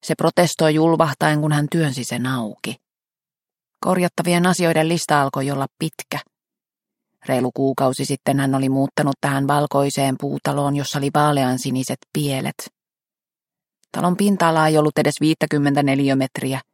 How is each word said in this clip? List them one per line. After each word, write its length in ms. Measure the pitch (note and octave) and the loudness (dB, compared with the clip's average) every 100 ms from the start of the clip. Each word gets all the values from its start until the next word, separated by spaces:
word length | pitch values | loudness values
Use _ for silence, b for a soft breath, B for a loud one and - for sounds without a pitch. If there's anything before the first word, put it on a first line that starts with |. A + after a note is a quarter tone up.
| - | -6
Se 80 | |
protestoi 600 | D#3+ E3 - F3 - D#3+ | -2 0 2 0 2 2
julvahtaen, 640 | D#3 E3 D#3+ D#3+ C#3 D#3 D3+ | 4 2 2 0 0 0 0
kun 120 | D3+ | 0
hän 140 | D3 D3 | 0 0
työnsi 340 | E3 D#3 C3 | 0 -2 -4
sen 220 | A#2 A#2+ B2 | -6 -6 -4
auki. 500 | C3 G#2+ G#2+ - A#2 _ _ _ _ _ _ _ _ _ _ | -4 -6 -8 -10 -10 _ _ _ _ _ _ _ _ _ _
Korjattavien 680 | - F#3 F3+ - E3+ F3 F3+ | 0 2 0 0 0 2 2
asioiden 420 | F#3 E3+ D#3 D#3 | 2 2 2 2
lista 340 | E3+ - D3 | 0 2 0
alkoi 280 | C#3 C#3+ C#3 | 2 -2 -4
olla 160 | C#3 C3+ _ | -4 -6 _
pitkä. 400 | D#3+ - - D3 - _ _ _ _ _ _ _ _ _ - | -8 -8 -10 -12 -12 _ _ _ _ _ _ _ _ _ -4
Reilu 240 | C3 B2+ | -2 -2
kuukausi 500 | B2+ C3+ C3 C3+ B2+ | 0 -2 2 0 0
sitten 360 | C#3 C#3 - C#3 | -4 -2 0 0
hän 140 | C#3 | 0
oli 140 | C3+ C3+ | 0 0
muuttanut 480 | C3+ C#3 - D3 C3+ | 0 0 0 -2 0
tähän 280 | C#3+ C#3 C#3 | -2 0 0
valkoiseen 680 | D3 D3 C#3 C#3 C#3 C3+ C3 | 0 0 0 0 0 -2 -2
puutaloon, 560 | C#3+ C#3 - C#3+ C#3+ C#3+ | -6 -4 -4 -2 -2 -2
jossa 220 | C3+ D3 | -4 -4
oli 120 | C#3 | -2
vaaleansiniset 840 | D3 D3+ C#3+ B2+ B2+ C#3 C3 C3 C3 _ | 2 2 2 0 -2 -2 -4 -4 -8 _
pielet. 600 | D3+ C#3+ C3+ C3+ - - _ _ _ _ _ _ _ _ _ _ _ _ | -4 -2 -2 -6 -8 -16 _ _ _ _ _ _ _ _ _ _ _ _
Talon 240 | - F3 F3+ | -4 -2 2
pinta-ala 500 | G3+ F#3+ E3+ D#3+ D#3 | 2 2 2 4 4
ei 120 | D#3 | 4
ollut 200 | D3+ D#3 | 2 2
edes 160 | D3 - | 0 0
viittäkymmentä 600 | D3+ D#3+ D3+ D3 C#3+ C#3+ | 0 0 0 0 2 2
neliömetriä 760 | C#3+ C3+ C#3 C3+ C3 - C3 C3 - | 2 2 2 0 -2 -4 -6 -6 -10